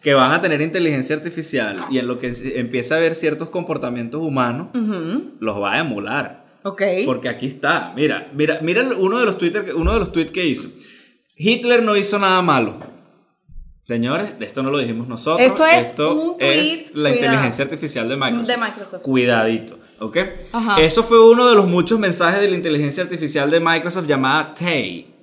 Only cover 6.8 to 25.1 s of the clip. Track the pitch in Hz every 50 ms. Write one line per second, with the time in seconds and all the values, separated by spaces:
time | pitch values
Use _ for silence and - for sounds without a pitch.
6.8 | 196 196 180 185 208 - 127 117 120 123 117 - 127 135 131 - - 143 165 156
7.8 | - - - 123 151 151 113 90 - - - 139 151 160 165 - 156 160 180 226
8.8 | 254 262 233 196 185 190 214 240 247 214 180 185 180 170 156 160 160 185 131 165
9.8 | 165 180 220 233 190 - - 165 160 151 - 190 180 160 123 - - - - -
10.8 | - - - - _ _ _ _ _ _ _ _ 151 208 226 233 233 240 240 240
11.8 | 233 220 208 202 196 202 208 202 196 190 185 185 180 170 147 131 117 101 - -
12.8 | - - - - _ _ _ _ _ _ _ _ _ _ - - - - - _
13.8 | _ - 120 117 117 123 143 175 208 208 - - 113 101 - - 131 135 143 143
14.8 | 127 117 113 113 120 127 120 117 - 165 160 175 247 262 - - 311 320 330 240
15.8 | 240 240 - - 151 311 302 311 320 339 349 - 131 277 277 - 302 311 330 320
16.8 | - - - 151 151 143 127 120 131 135 - - 131 120 117 - 139 135 160 151
17.8 | 165 147 - 131 113 117 135 139 135 127 117 117 117 226 247 240 233 208 - 214
18.8 | 202 - - 175 - 139 131 127 123 120 117 113 110 113 113 113 110 - - -
19.8 | - - - - 107 110 - 165 190 190 - - - - - 233 220 226 202 180
20.8 | 156 160 156 226 226 226 226 226 226 226 226 240 247 247 233 208 190 180 175 175
21.8 | 175 175 226 220 208 190 175 175 175 165 180 202 202 202 185 170 156 170 151 147
22.8 | 151 143 139 175 180 - 180 165 156 143 - 147 139 147 156 170 170 165 165 165
23.8 | 165 175 170 185 170 147 147 135 131 131 139 156 147 151 - - 165 175 165 143
24.8 | 113 95 87 82 - -